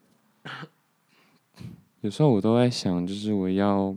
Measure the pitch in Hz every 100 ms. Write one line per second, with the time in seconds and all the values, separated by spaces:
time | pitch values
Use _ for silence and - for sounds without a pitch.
0 | _ _ _ _ - 135 156 _ _ _
1 | _ _ _ _ _ - - - _ _
2 | 104 101 151 107 107 117 123 123 101 87
3 | 90 101 107 104 92 95 101 101 98